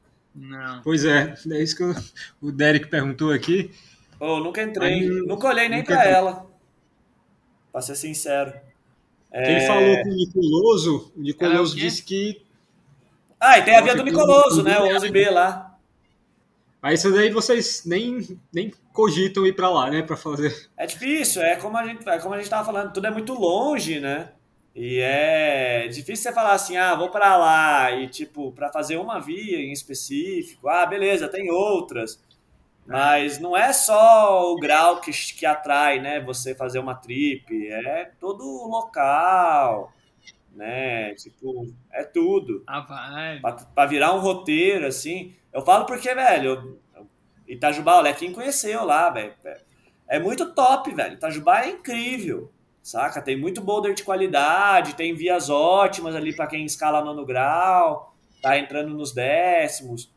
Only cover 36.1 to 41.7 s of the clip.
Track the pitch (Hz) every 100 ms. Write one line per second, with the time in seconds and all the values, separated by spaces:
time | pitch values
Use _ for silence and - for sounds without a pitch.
36.1 | 147 127 127 135 131 127 127 131 123 120
37.1 | 127 143 135 - 113 104 107 123 160 -
38.1 | _ 180 196 269 262 233 226 226 156 139
39.1 | 147 175 185 175 151 131 107 - _ _
40.1 | _ - _ _ 98 107 123 131 117 107
41.1 | 104 - _ 131 127 117